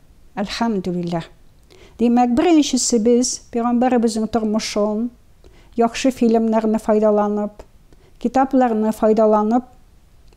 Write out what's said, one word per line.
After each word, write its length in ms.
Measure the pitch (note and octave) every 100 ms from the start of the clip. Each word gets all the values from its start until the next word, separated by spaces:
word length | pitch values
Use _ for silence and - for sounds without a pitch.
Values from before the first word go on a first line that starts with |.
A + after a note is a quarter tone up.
| - - - -
Әлхәмдүлилләһ. 840 | G3+ - A#3 G3+ F#3 F3 E3+ E3+ - - - - - - - -
Димәк, 360 | A#3 A#3+ B3 A#3+
беренчесе, 640 | F4 D#4+ C#4+ B3 - A#3+
без 300 | A3+ A#3+ B3 - -
Пәйгамбәребезнең 800 | A#3 A#3 A#3+ B3+ B3 A3+ A3 A3
тормышын, 760 | A#3 G#3+ G#3+ - G#3 G#3 G#3+ A#3+ - - - - - -
яхшы 380 | A#3 A#3 - C4+
фильмнарны 640 | - A#3 A3+ A3+ A3 A3 A3
файдаланып, 840 | - G#3+ G#3+ G#3 G#3 G#3 G#3 - - - - - _ -
китапларны 720 | A#3 C4 C4+ C4 B3 A3 G#3+
файдаланып, 720 | - A3 A3 G#3+ G#3+ G#3+ B3 - - - - _ - -